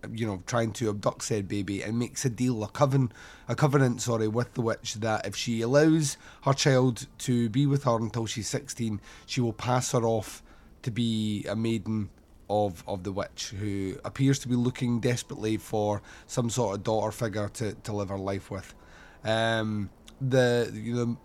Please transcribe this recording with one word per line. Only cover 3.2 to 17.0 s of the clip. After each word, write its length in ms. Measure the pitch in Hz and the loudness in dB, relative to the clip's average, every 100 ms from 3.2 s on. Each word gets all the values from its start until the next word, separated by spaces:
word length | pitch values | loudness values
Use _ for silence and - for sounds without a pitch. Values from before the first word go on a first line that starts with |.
| - - - | -20 -20 -6
a 80 | 120 | 2
covenant, 460 | 151 139 135 120 | 4 6 4 2
sorry, 260 | - 117 110 | 0 0 2
with 260 | 110 120 - | 0 -4 -2
the 60 | |
witch 340 | 113 110 - 107 | -2 -2 -4 -4
that 300 | 113 107 101 | 0 0 -2
if 100 | 101 | -6
she 260 | - 113 | -2 0
allows 560 | 113 139 160 160 147 - - - | 4 6 8 6 2 -4 -14 -6
her 100 | - | 0
child 540 | 135 156 131 131 120 - - | 4 6 6 4 2 -8 -10
to 300 | - 120 117 | -2 0 2
be 160 | 117 143 | 2 4
with 180 | 139 | 2
her 140 | 131 117 | 2 0
until 280 | 113 117 113 | 0 -4 -4
she's 220 | - 104 | -4 -4
sixteen, 520 | 127 - - 117 104 - - - | -6 -6 -6 -4 -4 -8 -20 -8
she 140 | - | -2
will 140 | 120 | -2
pass 400 | 107 117 127 127 | -2 0 0 2
her 100 | 131 | 0
off 400 | 113 113 101 - - - - - | 2 0 -2 -14 -20 -20 -20 -10
to 100 | - | -6
be 540 | 107 117 110 107 104 - | -2 0 0 0 -2 -2
a 100 | 104 | -2
maiden 540 | 117 113 98 110 95 - - - - | 0 -2 -2 -4 -4 -10 -20 -20 -2
of, 360 | 104 104 85 - | 0 0 -4 -8
of 160 | 101 | -8
the 80 | 92 | -6
witch, 420 | 95 92 - - 98 | -6 -8 -8 -10 -6
who 380 | 104 98 95 - - | -6 -4 -4 -6 -10
appears 320 | - 135 135 | 0 2 2
to 100 | 123 | 0
be 80 | 123 | 0
looking 440 | 123 123 123 120 | 0 0 -2 0
desperately 580 | 123 120 - 95 107 110 | 0 -2 -4 -6 -2 -2
for 460 | - 110 104 104 - - - | -2 -2 0 -2 -6 -20 -8
some 240 | - 117 | -2 -2
sort 240 | 110 113 98 | 0 0 0
of 80 | |
daughter 280 | 98 110 | 0 0